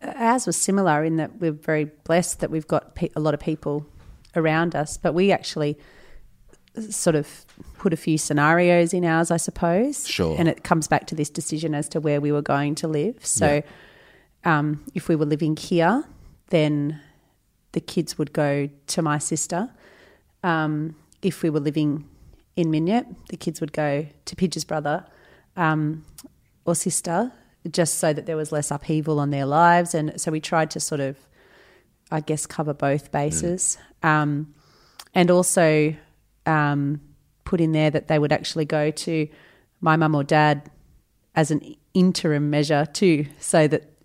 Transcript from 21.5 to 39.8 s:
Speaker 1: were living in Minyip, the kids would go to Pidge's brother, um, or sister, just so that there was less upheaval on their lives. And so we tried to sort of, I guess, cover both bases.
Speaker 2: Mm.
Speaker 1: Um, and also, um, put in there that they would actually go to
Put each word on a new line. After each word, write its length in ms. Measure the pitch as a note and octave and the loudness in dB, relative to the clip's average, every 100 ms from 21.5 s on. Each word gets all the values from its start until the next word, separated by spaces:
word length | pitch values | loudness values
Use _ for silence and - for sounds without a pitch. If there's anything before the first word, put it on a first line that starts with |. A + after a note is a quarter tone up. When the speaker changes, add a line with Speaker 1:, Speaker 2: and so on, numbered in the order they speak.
Speaker 1:
were 100 | D3+ | 0
living 440 | D3 D3+ D3 D3 - - - - _ - | -2 0 0 -2 -8 -20 -20 -20 _ -4
in 140 | E3 | 0
Minyip, 360 | D#3 E3 A#3 - - - | 0 2 0 -2 -16 -16
the 80 | E3 | -10
kids 240 | - D#3 | -8 -6
would 120 | D#3 | -8
go 340 | - D3+ C#3+ D3+ - | -4 -2 -2 -6 -14
to 120 | - - | -16 -4
Pidge's 280 | F3+ D#3+ | -4 -4
brother, 400 | - D#3 D3 E3 - _ - - _ - | -6 -6 -2 -4 -6 _ -20 -20 _ -2
um, 480 | D#3+ D#3 D3+ D#3 - - - _ _ _ | 0 0 -2 -4 -12 -20 -20 _ _ _
or 100 | - | -4
sister, 580 | E3+ F#3+ - F3 E3+ B3 - _ _ E3+ | -2 -2 -4 -2 -2 -2 -8 _ _ -8
just 260 | F3+ D#3+ - | -2 0 0
so 140 | D#3+ | 0
that 140 | D3+ - | -2 -4
there 100 | D#3 | -6
was 160 | D3+ | -4
less 180 | D3+ D3 | -4 -4
upheaval 480 | C#3+ - D#3 D#3 D3 | -6 -2 -2 0 0
on 100 | C#3+ | 0
their 140 | C#3 C3+ | -2 0
lives. 480 | D3+ E3+ F3 F3 | 4 6 6 4
And 240 | D#3+ D3+ - | -2 -2 -4
so 100 | - | -4
we 100 | D#3 | -4
tried 300 | - E3 D#3 | -2 0 0
to 80 | E3 | -4
sort 200 | - D3+ | -6 -4
of, 160 | C3+ C#3 _ _ _ _ _ _ _ _ - | -4 -6 _ _ _ _ _ _ _ _ -8
I 100 | D#3 | -6
guess, 260 | D3+ D3+ - | -4 -6 -6
cover 260 | - D3+ | -6 -6
both 400 | C#3+ C#3 D3 - | -2 0 -2 -2
bases. 640 | D3 D3 D#3+ E3+ F3+ - - - - | -4 -2 -2 -4 -2 -4 -4 -10 -4
Speaker 2:
Mm. 60 | E3 | 0
Speaker 1:
Um, 460 | D3+ D3 D3 D3+ - _ _ _ _ - | 2 2 -2 -6 -14 _ _ _ _ -4
and 160 | F#3+ F3 | 2 4
also, 640 | F3+ F3+ - D#3+ D#3 D3+ D#3 - _ _ _ - | 4 4 4 4 4 2 -2 -14 _ _ _ 0
um, 540 | D#3 D3 C#3+ C#3+ D3 - _ _ _ | 2 2 2 0 -4 -8 _ _ _
put 160 | - F3+ | -4 0
in 120 | D#3+ | 2
there 180 | D#3 D#3 | 4 2
that 180 | D3+ - | 2 0
they 100 | D#3 | 0
would 140 | D3 | 2
actually 320 | D3+ - E3 | 0 -2 -4
go 260 | D3 D3+ D3+ | -2 0 0
to 380 | D3+ - D#3+ D3+ - - _ _ - | -2 -4 -2 -2 -8 -20 _ _ -4